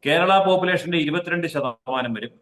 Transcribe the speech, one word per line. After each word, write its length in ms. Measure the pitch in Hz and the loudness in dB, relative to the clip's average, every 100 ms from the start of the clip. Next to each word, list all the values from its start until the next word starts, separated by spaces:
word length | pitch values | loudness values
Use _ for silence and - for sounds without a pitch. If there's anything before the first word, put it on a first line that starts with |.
| 143 | 0
കേരള 380 | 160 180 190 | 2 4 4
പോപ്പുലേഷന്റെ 540 | 185 185 180 175 156 175 | 4 2 2 -2 -2 -2
ഇരുപത്തിരണ്ട് 500 | 151 170 175 175 165 | 0 -2 -4 -4 -4
ശതമാനം 640 | 151 135 117 - 131 123 | -4 -6 -8 -6 -4 -4
വരും 160 | 107 113 _ | -6 -10 _